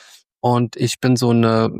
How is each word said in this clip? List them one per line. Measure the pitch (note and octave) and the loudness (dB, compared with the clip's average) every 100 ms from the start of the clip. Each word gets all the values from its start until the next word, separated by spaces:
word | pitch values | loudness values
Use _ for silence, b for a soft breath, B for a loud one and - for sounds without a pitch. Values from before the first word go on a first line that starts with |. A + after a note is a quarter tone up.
| B B B - | B B B -6
Und | B2 A#2+ A#2+ - | 0 0 -2 -4
ich | B2 - | -4 -2
bin | B2+ B2 | -2 0
so | A#2+ | 2
eine, | A#2 A2+ A2+ A2 - | 2 2 0 -2 -4